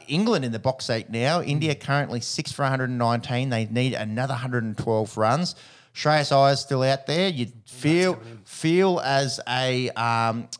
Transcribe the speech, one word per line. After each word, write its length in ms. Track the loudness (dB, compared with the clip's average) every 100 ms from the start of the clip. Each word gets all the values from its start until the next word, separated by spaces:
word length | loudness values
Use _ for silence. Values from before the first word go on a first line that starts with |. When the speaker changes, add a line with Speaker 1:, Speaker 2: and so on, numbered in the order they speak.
| -4
Speaker 1:
England 360 | 0 2 2
in 80 | 0
the 60 | -2
box 280 | -2 -2 -2
seat 240 | -4 -2
now. 320 | -2 0 0
India 320 | 0 0 0 -2
Speaker 2:
Mm. 40 |
Speaker 1:
currently 380 | 0 0 0 -4
six 320 | -6 -6 -6
for 120 | -2
a 60 | -2
hundred 200 | 0 -2
and 80 | 0
nineteen. 540 | 2 0 0 -2 0
They 140 | -2 -2
need 280 | 0 0
another 400 | -2 -4 -4 -4
hundred 300 | -4 -4 -4
and 120 | -4 -4
twelve 400 | 0 0 0 0
runs. 380 | 2 2 0 -6 -16 -20 _
Shreyas 380 | -2 2 4 4
Iyer's 280 | 6 6 4
still 200 | 0 0
out 240 | 2 0 0
there. 240 | 0 0
You 160 | -2 -4 -8 -20
feel, 480 | -4 2 4 2 -2
Speaker 2:
coming 140 | -8
in. 60 | -18 -18
Speaker 1:
feel 540 | -4 0 4 4 2
as 380 | 2 2 0 -2 -4
a, 420 | -2 0 0 -2
um, 560 | -2 0 2 0 -2 -6 -14